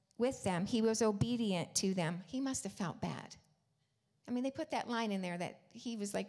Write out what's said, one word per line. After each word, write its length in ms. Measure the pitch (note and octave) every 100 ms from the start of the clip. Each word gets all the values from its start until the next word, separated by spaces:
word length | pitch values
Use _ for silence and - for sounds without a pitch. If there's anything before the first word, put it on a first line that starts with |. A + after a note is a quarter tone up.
| _ -
with 240 | A#3+ C4
them, 240 | G3+ F3 G3+
he 160 | A#3
was 180 | A3 A3
obedient 760 | A3 G3+ A#3 A#3+ A3 F3+ - -
to 180 | G3
them. 300 | F#3+ D#3+ F3 -
He 140 | C4
must 240 | C4+ C4
have 80 | -
felt 280 | G3+ F3 -
bad. 360 | F3+ C#3 - - _ _ _ _ _ _ _ _ -
I 60 |
mean, 100 | B3
they 80 | C4
put 220 | C4+ D#4
that 160 | B3 -
line 240 | A#3 A3+
in 100 | G3
there 160 | F#3 F3
that 220 | F3 - _
he 240 | - B3 A3+
was, 160 | G3+
like, 140 | G3